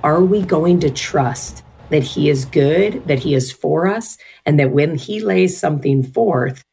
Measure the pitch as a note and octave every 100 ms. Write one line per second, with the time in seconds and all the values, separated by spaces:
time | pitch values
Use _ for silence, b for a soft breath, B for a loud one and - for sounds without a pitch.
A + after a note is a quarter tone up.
0 | D3 E3+ F#3 G#3 F#3 D#3+ E3+ F3 D3+ C3
1 | - D3 B2+ C#3 - - - - - D3
2 | B2+ - D3 C#3 C3 D3+ C#3 E3 G#3 B3
3 | E3 C3+ D#3+ C#3 C3 - D3 D#3 F3+ G#3+
4 | A3+ - B B - D3 C3+ C#3+ D3+ D3
5 | - G#3 G#3+ F#3 F#3 F3+ D#3 D3 C#3 C3+
6 | C3 - A3+ C#3 C3 - _